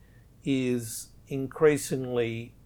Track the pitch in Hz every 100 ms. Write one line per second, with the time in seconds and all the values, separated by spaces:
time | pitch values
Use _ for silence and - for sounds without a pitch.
0 | - - - - - 135 127 123 113 -
1 | - - - 139 135 - 156 147 - 139
2 | 127 123 117 113 120 -